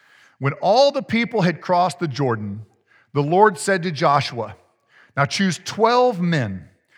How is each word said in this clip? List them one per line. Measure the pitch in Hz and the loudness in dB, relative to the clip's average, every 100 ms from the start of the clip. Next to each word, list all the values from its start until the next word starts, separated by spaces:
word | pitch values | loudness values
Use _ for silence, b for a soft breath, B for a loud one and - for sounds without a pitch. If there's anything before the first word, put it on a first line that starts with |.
| b b b b | b b b b
When | 135 | -6
all | - 170 233 285 | -2 2 4 4
the | 277 | 0
people | - 226 233 220 | -2 -2 -2 0
had | 175 160 | 0 -2
crossed | - 180 180 - | 0 2 2 -2
the | 165 | -6
Jordan, | 123 131 110 104 104 104 _ b b b | -2 -2 -2 -6 -12 -16 _ b b b
the | 143 | -4
Lord | 147 180 214 - | 0 4 4 4
said | 202 190 | -2 -2
to | 180 | -2
Joshua, | 135 160 143 - 120 104 - _ _ b b b | 0 2 2 0 -6 -10 -12 _ _ b b b
"Now | 139 | -4
choose | 139 - 190 - | -2 -2 -2 -4
twelve | - 202 220 247 247 185 | -8 0 2 4 2 0
men, | 175 156 107 95 - _ b | 0 0 -2 -6 -14 _ b